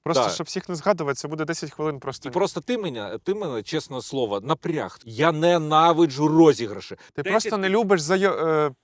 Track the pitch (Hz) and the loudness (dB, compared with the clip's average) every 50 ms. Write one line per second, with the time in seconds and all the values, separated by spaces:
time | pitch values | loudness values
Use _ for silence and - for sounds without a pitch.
0 | - 147 165 135 120 101 85 - 165 - - 190 - - 180 156 - 196 208 165 | -4 0 2 2 2 2 0 -4 -8 -8 -8 -10 -8 -8 -8 -4 0 0 0 0
1 | 160 139 135 - - 147 160 156 156 151 165 - - 143 - - 151 156 147 131 | 0 -4 -4 -4 -6 -8 -6 -6 -4 -4 -4 -6 -6 -10 -8 -4 -4 -4 -4 -6
2 | - 139 127 - - 139 123 180 196 180 - 175 151 - 247 233 202 165 127 113 | -8 -10 -10 -8 -10 -4 -2 0 -2 0 -2 -6 -6 -4 -4 -4 -4 -6 -6 -6
3 | 104 95 104 110 - 180 202 214 202 156 127 110 101 - 160 156 - - 139 127 | -8 -8 -10 -8 -4 -4 -4 -4 -4 -6 -6 -6 -6 -4 -6 -6 -6 -6 -10 -10
4 | - - 139 135 123 104 101 101 98 135 156 - - 131 147 147 107 90 - - | -10 -6 -4 -2 -2 0 -2 -4 -2 -2 -2 -2 -2 -6 -4 -4 -4 -6 -10 -16
5 | - 117 110 113 151 165 160 151 165 175 175 170 156 151 156 156 165 170 165 156 | -20 -12 -2 2 2 2 2 4 2 2 2 2 2 2 4 4 6 6 6 4
6 | 170 151 127 139 151 156 156 160 165 156 135 117 117 101 104 98 - - 98 - | 2 2 2 0 0 2 6 8 8 8 6 4 0 -8 -8 -12 -12 -14 -16 -16
7 | - - - - 143 190 190 226 220 214 220 202 190 190 190 220 233 190 196 175 | -18 -14 -10 -8 -4 0 0 0 0 0 -2 -2 0 2 2 2 4 4 2 2
8 | 147 151 190 196 196 196 165 - 160 160 156 151 151 143 131 _ | 2 2 2 2 2 2 2 0 0 2 2 2 2 0 -2 _